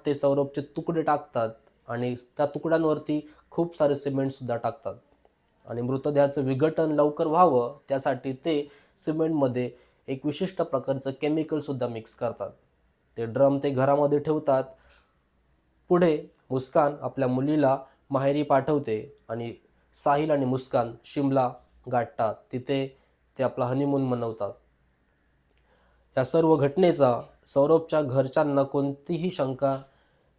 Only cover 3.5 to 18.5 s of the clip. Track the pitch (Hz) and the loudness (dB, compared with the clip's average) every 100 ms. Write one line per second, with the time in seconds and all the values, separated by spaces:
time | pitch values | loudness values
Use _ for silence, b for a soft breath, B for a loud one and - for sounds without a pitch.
3.5 | - 170 - 147 139 147 135 135 135 123 | -4 -4 0 0 0 -2 -2 -4 -4 -6
4.5 | 117 113 - 104 95 _ _ _ _ _ | -4 -4 -6 -10 -12 _ _ _ _ _
5.5 | _ - 117 123 135 147 143 139 143 131 | _ -12 -6 -4 -4 0 2 2 0 -2
6.5 | 131 156 156 160 147 147 147 156 160 180 | 0 0 0 0 2 2 2 0 4 6
7.5 | 123 120 - - 135 139 127 135 127 170 | 4 0 -6 -6 -4 -2 -4 -6 -6 -2
8.5 | 151 143 b b - - 156 160 160 131 | -2 -4 b b -8 -6 -2 0 0 0
9.5 | 123 123 b b b - 135 151 143 185 | 0 -6 b b b -10 -6 -6 -4 -6
10.5 | - 160 131 131 135 135 135 147 156 156 | -4 -4 -2 -2 -4 -6 -4 -2 -2 -2
11.5 | 156 147 131 120 113 110 - 120 107 98 | -4 -4 -4 -4 -6 -12 -6 -6 -6 -10
12.5 | - _ _ _ _ _ - 113 117 139 | -12 _ _ _ _ _ -8 -4 4 4
13.5 | 139 143 131 135 143 143 147 151 156 147 | 4 0 2 2 4 2 2 0 -2 2
14.5 | 131 131 b b b b b _ _ _ | 0 -2 b b b b b _ _ _
15.5 | _ _ _ - 175 175 151 - _ - | _ _ _ 0 4 4 2 -4 _ -6
16.5 | 131 131 165 147 147 127 - 127 127 143 | -6 0 2 2 0 -8 -2 0 0 0
17.5 | 156 135 135 B B - 139 139 147 143 | 2 2 2 B B -4 0 2 0 2